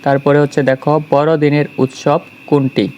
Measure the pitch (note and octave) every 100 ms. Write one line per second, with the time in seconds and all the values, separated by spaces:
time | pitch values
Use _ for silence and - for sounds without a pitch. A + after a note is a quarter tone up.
0 | C#3+ C#3 C#3+ C#3+ C#3+ - C3 C3 - D#3
1 | D#3 C#3+ D3+ D#3+ D3 D3 C#3+ - C3 -
2 | D3 D#3+ - - - D3 C3+ B2 G2